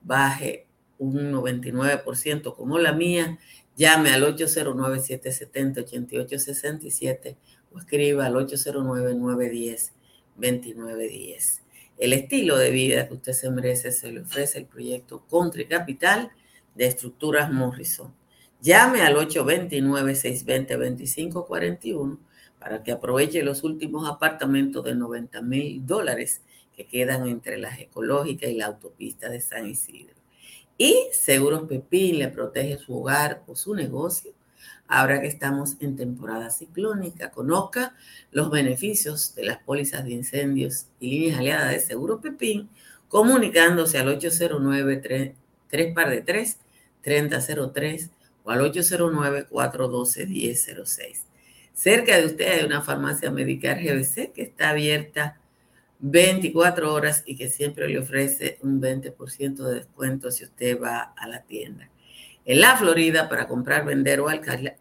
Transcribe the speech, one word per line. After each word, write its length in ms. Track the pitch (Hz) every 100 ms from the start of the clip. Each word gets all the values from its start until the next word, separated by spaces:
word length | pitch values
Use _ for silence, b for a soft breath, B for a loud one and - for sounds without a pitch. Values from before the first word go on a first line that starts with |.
baje 680 | - 131 139 - - - - _ _ -
un 340 | 135 139 143
noventa 380 | 135 123 123 127
y 20 |
nueve 300 | 123 139 139
por 140 | 127 120
ciento 360 | 151 147 -
como 260 | - 127 160
la 120 | 160
mía. 460 | 151 175 175 165 165 B B _ -
Llame 360 | 156 160 147
al 120 | 131
ocho 240 | 147 147 160
cero 260 | 165 139 127
nueve, 240 | 131 131
siete 320 | 131 127 127
setenta, 500 | 131 - 139 135 135
ochenta 340 | 120 123 123 123
y 20 |
ocho 180 | 123 139
sesenta 480 | 139 139 147 151 -
y 60 |
siete 460 | - 131 131 - 139 b b _
o 80 | 180
escriba 460 | - 147 143 143 131
al 100 | 123
ocho 200 | 135 135
cero 260 | - 139 131
nueve, 280 | 123 127 123
nueve 340 | 123 123 120
diez, 440 | 117 117 117 - b b b _ -
veintinueve 720 | 123 123 123 113 113 110 110
diez. 540 | 101 95 - - - b b b -
El 160 | 123
estilo 440 | 135 135 277 185 139
de 140 | 127
vida 360 | 131 131 123 127
que 60 |
usted 200 | 131 -
se 160 | 127 131
merece 420 | 127 123 123 123
se 200 | 127 120
le 100 | 113
ofrece 360 | - 139 143 -
el 80 | 123
proyecto 600 | 123 123 123 - 113 -
Country 380 | 170 175 - -
Capital 680 | 170 170 135 180 208 240 b b b _ -
de 120 | 127
Estructuras 640 | 127 123 - 151 151 151
Morrison. 640 | 131 127 123 - - - - b b b _
Llame 400 | 131 196 247 247
al 140 | 160 147
ocho 300 | 156 160 135
veintinueve, 680 | 175 180 143 135 139 139 135
seis 280 | 123 127
veinte, 320 | - 131 131 127
veinticinco 680 | 127 127 139 - 170 175 175
cuarenta 420 | 170 175 175 -
y 60 |
uno 260 | 165 139 - b b b _
para 220 | - 110
que 100 | 110
aproveche 500 | 117 - 131 151 165
los 200 | 139 139
últimos 440 | 160 156 156 151 156
apartamentos 800 | 143 156 156 135 139 139 131 127
de 100 | 123
noventa 460 | 120 117 120 117
mil 440 | 120 131 147 - 131
dólares 560 | 202 165 120 139 - b b _ -
que 100 | -
quedan 420 | 123 127 131 127
entre 300 | 117 - 104
Las 220 | 107 127
Ecológicas 720 | - - 117 139 156 - 123
y 60 | 117
la 120 | 104
autopista 640 | 104 - - 110 107 113
de 120 | 120
San 260 | - 113 107
Isidro. 480 | - - 78 - _ _ B B B _ -
Y 320 | 262 494 508
Seguros 560 | - - 135 143 156 160
Pepín 500 | 131 - 180 185 160
le 120 | 135
protege 480 | - 104 - 135 139
su 180 | - 123
hogar 460 | 127 143 147 - -
o 100 | -
su 200 | 190 208
negocio 560 | 131 131 165 - - - B B B B -
ahora 340 | 131 135 139
que 60 | 151
estamos 480 | - 139 139 143 -
en 140 | 143 131
temporada 540 | 123 123 113 113 117
ciclónica. 800 | - 165 - 214 202 175 - -
Conozca 640 | - 131 185 190 247 247 B B B -
los 180 | 147 151
beneficios 840 | 147 135 - 202 202 151 151 - -
de 80 |
las 160 | 104 -
pólizas 440 | - 143 139 139
de 80 | 131
incendios 760 | 120 123 143 139 139 135 - - _
y 100 | 123
líneas 300 | 143 165 135
aliadas 320 | 131 156 135
de 80 | 143
Seguro 420 | - 113 165 220
Pepín 480 | 311 - 226 208 - B B B _
comunicándose 920 | 202 233 262 208 165 170 175 160 139
al 100 | 131
ocho 220 | 147 165
cero 280 | 165 170 147
nueve, 380 | 139 139 139 135
tres, 360 | - 131 135 - _ _ _
tres 260 | 147 165
par 160 | 165 147
de 120 | 123
tres, 380 | - 202 233 - b b b _
treinta 400 | - 147 147 127
cero 300 | 131 151 135
tres 360 | 143 151 160 165 b b _
o 80 | -
al 100 | 120
ocho 220 | 147 156
cero 280 | - 180 170
nueve, 320 | 151 143 139 -
cuatro 400 | - 131 - 127
doce, 360 | 123 123 - 190
diez 380 | 185 117 120 -
cero 180 | - -
seis. 400 | - - - - b b b b -
Cerca 420 | 185 226 233 185
de 80 | 160
usted 220 | 156 -
hay 180 | 170 147
una 160 | 147
farmacia 500 | 147 139 139 143 147
Medicar 480 | - 131 131 135 139
G 160 | 170 135
B 80 |
C 280 | 131 - -
que 120 | -
está 260 | - - 156
abierta 680 | 151 151 151 151 151 151 - _ b b b b _ 139
veinticuatro 880 | 165 185 185 175 160 175 175 156
horas 300 | 151 151 147 -
y 100 | 139
que 140 | 131
siempre 380 | - 143 156 143
le 100 | 135
ofrece 600 | 135 135 139 - 139 -
un 180 | 139 135
veinte 300 | 131 131 135
por 200 | - 131
ciento 320 | - 139 139
de 120 | 131 123
descuento 540 | - - 135 135 123
si 140 | -
usted 360 | - - 123 123
va 340 | 120 120 - -
a 120 | 110
la 160 | 117
tienda. 460 | - - - - - B B B B B -
En 140 | 131
la 160 | 226 254
Florida, 540 | 190 165 160 160 160
para 180 | 123 120
comprar, 380 | 123 127 151 147
vender 340 | 139 139 139
o 80 | 147
alquil-, 480 | 156 139 127 139 -